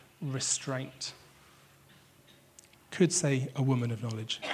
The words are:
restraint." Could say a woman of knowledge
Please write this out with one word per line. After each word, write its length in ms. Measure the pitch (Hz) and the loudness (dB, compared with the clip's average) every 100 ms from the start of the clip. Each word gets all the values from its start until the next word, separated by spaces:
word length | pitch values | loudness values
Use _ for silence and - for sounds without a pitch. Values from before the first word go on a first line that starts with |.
| - - | -20 -8
restraint." 920 | 147 131 - - - 131 131 - - - - - - - - - - - - - - - - - - - - | -6 -2 -2 -2 -2 -4 -6 -10 -10 -12 -20 -20 -20 -20 -20 -20 -20 -20 -20 -20 -20 -20 -20 -20 -20 -20 -6
Could 220 | - 175 | 4 4
say 380 | - 147 135 131 | 4 2 2 0
a 80 | - | 2
woman 280 | 131 127 117 | 2 4 0
of 120 | 110 | -2
knowledge 380 | 113 110 113 - - | -4 -4 -6 -6 -2